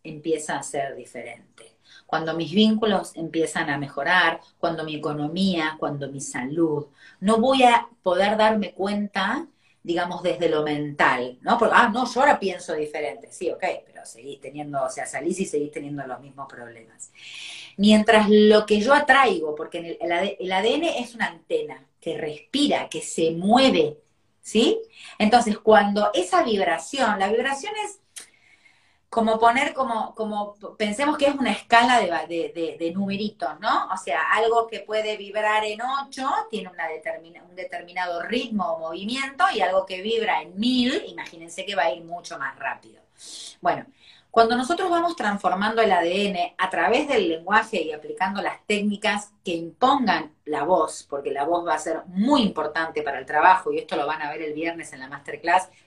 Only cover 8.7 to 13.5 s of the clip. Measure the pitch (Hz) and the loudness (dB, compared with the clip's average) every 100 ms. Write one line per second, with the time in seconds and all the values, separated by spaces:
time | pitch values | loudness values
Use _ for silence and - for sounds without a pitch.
8.7 | - 196 208 208 196 196 285 339 _ _ | -4 -4 -2 -4 -2 -2 -2 -8 _ _
9.7 | _ - 170 180 175 175 165 165 151 151 | _ -4 -2 -2 -4 -4 0 0 2 0
10.7 | 147 147 143 151 127 123 - - - 214 | -2 -4 0 2 2 -4 -6 0 2 4
11.7 | 180 240 233 254 247 285 - 190 175 - | 4 4 2 -2 2 4 4 0 -6 -6
12.7 | 156 151 156 147 - - - 165 | -6 -6 -6 -8 -10 -16 -8 -8